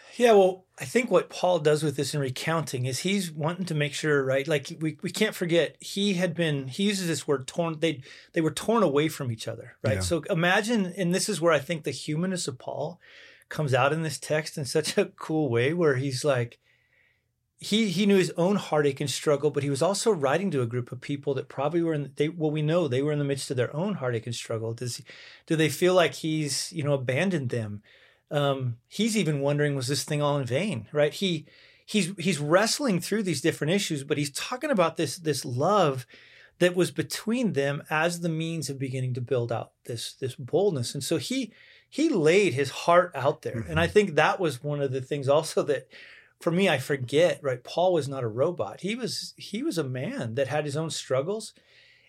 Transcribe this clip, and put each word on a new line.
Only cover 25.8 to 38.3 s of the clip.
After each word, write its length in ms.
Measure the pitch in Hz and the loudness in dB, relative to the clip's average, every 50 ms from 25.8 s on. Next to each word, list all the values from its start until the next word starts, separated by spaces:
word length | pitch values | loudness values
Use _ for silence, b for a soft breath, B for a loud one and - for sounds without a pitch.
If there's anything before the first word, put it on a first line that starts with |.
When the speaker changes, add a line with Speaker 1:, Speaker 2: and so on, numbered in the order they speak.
| 180 175 185 | 2 4 6
Speaker 1:
like 200 | 185 170 151 131 | 6 4 4 2
he's, 560 | - - 160 156 156 156 147 135 - - - | -2 -4 -2 -2 -2 -2 -2 -4 -4 -6 -6
you 120 | - 165 123 | -6 -4 -2
know, 100 | 139 147 | 0 0
abandoned 560 | 135 131 123 127 131 175 196 180 156 135 117 | 0 0 0 0 0 0 0 0 -2 -2 -2
them? 320 | - 120 110 107 104 101 - b b b b b b b b b | -4 -4 -6 -6 -8 -12 -14 b b b b b b b b b
Um, 480 | - 147 143 139 139 135 131 123 117 - _ _ | -2 0 0 0 0 0 -2 -6 -6 -6 _ _
he's 300 | - - 208 233 208 220 | -4 -2 -2 0 0 0
even 220 | 185 151 151 139 | 0 0 0 0
wondering, 340 | 139 139 147 147 147 147 143 | 0 0 2 2 2 0 0
was 140 | 139 127 120 | -2 -2 -2
this 160 | 143 139 - | -4 -4 -2
thing 180 | - 156 147 | -2 -2 0
all 160 | 147 147 143 143 | 0 0 0 0
in 80 | 135 | -2
vain, 420 | 113 117 135 180 220 165 113 107 - | -2 -2 -2 -2 -2 -4 -6 -6 -4
right? 220 | - 143 147 151 147 | 0 0 2 2 0
He, 320 | - 196 190 175 151 - b b b b b b b b | 0 -2 0 0 -2 -4 b b b b b b b b
he's, 300 | b - 214 190 160 202 - | b 0 0 0 0 -2 -2
he's 200 | 160 180 185 143 | -2 0 0 0
wrestling 600 | 147 147 160 185 214 226 - - 294 269 190 175 | 2 4 4 4 4 4 0 0 0 0 0 0
through 240 | 175 - - 214 220 | 0 0 -2 -2 0
these 180 | 185 165 127 | 0 -2 0
different 300 | - 165 - - 156 143 180 | 0 0 0 0 0 0 0
issues, 300 | 202 202 - 165 143 135 | 0 0 -2 -4 -4 -2
but 140 | 139 147 143 | -2 -2 -2
he's 120 | 147 143 | -2 -2
talking 380 | 135 - - - 254 254 247 311 | -4 -6 -8 -6 -6 -4 -2 0
about 280 | 285 202 175 165 165 - | 2 4 2 2 2 0
this, 180 | 170 - - - | -2 -2 -2 -4
this 260 | 170 156 143 131 - | -2 -2 -2 -2 -2
love 600 | 151 123 120 139 170 202 214 180 151 135 131 123 B B B B B B B B B B B | -6 -2 0 2 4 4 6 4 4 2 0 -6 B B B B B B B B B B B
that 160 | 170 175 175 | 2 2 4
was 160 | 185 175 - | 4 0 0
between 640 | 131 - 151 - - - - - 226 247 254 208 147 | 0 -4 -6 -4 -6 -8 -4 -2 -2 0 0 0 0
them 280 | 135 139 143 143 143 - - | 0 0 0 0 -4 -4 -2
as 300 | - 156 160 175 175 170 | 0 0 2 0 0 -2
the 100 | 170 | -4
means 400 | 175 | -4